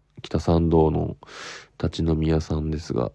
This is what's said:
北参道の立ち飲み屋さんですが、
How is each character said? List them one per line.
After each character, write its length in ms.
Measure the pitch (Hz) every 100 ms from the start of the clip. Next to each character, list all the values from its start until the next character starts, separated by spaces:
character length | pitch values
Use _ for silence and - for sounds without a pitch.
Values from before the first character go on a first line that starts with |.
| _ -
北 180 | - 82
参 300 | 87 82 82
道 220 | 80 78
の 260 | 80 82 - - - - - - -
立 220 | 85 -
ち 40 | 82
飲 100 | 78
み 120 | 78
屋 120 | 80
さ 180 | - 78
ん 100 | 78
で 100 | 78
す 140 | -
が、 180 | 60 60